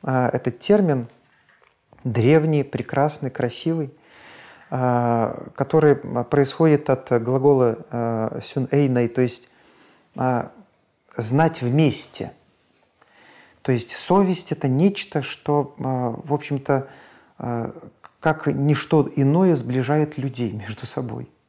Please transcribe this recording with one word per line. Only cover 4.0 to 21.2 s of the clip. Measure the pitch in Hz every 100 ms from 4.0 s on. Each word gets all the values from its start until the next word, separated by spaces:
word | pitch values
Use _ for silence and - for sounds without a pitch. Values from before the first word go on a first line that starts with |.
| _ - - - - - -
э, | 127 127 123 120 117 113 - -
который, | - 135 160 151
м, | 143 - 120
происходит | 123 143 139 - 160 147 147
от | 127 - 120
глагола, | 117 131 139 139 123 110 -
э, | 120 117 113 110 120
«сюнэйнэй», | - - 123 143 139 123 117
то | 117
есть, | 127 - - _ _ _ _ _ _
э, | - 127 123 - - - _ _ _ _ -
«знать | 110 135 160 160
вместе». | 123 139 156 - - - - - _ _ _ _ _ _ _ _ - - - _
То | -
есть | 123 120 -
совесть — | - 185 190 175 -
это | 151 139
нечто, | 127 190 190 - 151
что, | 131 - - 147 139 -
э, |
в | 131 127 123 - 147
общем-то, | 143 - 139 135 135 135 - - - _ _
э, | 117 120 113 - - _ - _
как | 160 156 151
ничто | 117 143 147 - 160 139 -
иное | 135 160 190 156
сближает | 117 127 123 151 151 151
людей | 131 120 120
между | 107 101 110
собой. | 123 - 123 117